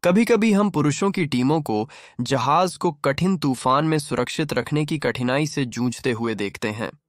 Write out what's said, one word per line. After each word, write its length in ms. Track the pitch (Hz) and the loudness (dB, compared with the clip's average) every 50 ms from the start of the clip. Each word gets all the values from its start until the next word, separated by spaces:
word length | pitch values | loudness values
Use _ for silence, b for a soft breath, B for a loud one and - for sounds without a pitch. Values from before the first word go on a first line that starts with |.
| - | 2
कभी-कभी 500 | 175 180 214 233 208 240 220 220 226 202 | 4 4 4 4 4 4 4 4 4 4
हम 160 | 196 208 202 | 4 2 2
पुरुषों 420 | 160 151 143 147 143 - 196 202 | 2 2 0 0 0 0 -2 -2
की 140 | 190 196 170 | 0 -2 -2
टीमों 360 | 143 - 123 123 135 156 165 | 0 0 2 2 2 2 0
को 280 | 147 - 110 107 110 B B B B B B - | 0 0 -2 -2 -2 B B B B B B -8
जहाज 540 | 127 - 139 127 117 131 147 165 185 180 - | -4 -2 0 0 2 2 2 2 2 0 -2
को 160 | - - 175 | -2 -4 -4
कठिन 460 | 151 _ - 139 139 - 170 190 190 | -4 _ -2 -2 0 2 2 0 0
तूफान 480 | 156 - 143 131 - - 131 131 143 156 | 0 0 -2 -2 0 0 2 2 2 2
में 140 | 160 156 151 | 2 0 0
सुरक्षित 540 | 143 - 143 117 123 - - - 160 147 - | -2 -2 -2 -2 -2 -2 -2 -4 -4 -2 -2
रखने 320 | 127 120 - 151 151 151 | -4 -2 -2 -2 -2 0
की 140 | 147 165 147 | -2 -4 -2
कठिनाई 480 | - 127 113 - 123 123 127 143 156 | -2 -4 -2 -2 -2 0 0 0 0
से 180 | 151 - 147 139 | -2 -2 -4 -4
जूझते 460 | 120 107 117 120 123 117 - - 131 | -4 -2 -2 -2 -2 -4 -2 -2 -2
हुए 240 | 120 110 117 117 113 | -2 -2 -2 -4 -2
देखते 340 | 98 104 98 - - - 107 | -2 -4 -6 -6 -6 -6 -6
हैं। 220 | 107 110 110 69 - _ _ | -4 -4 -8 -8 -10 _ _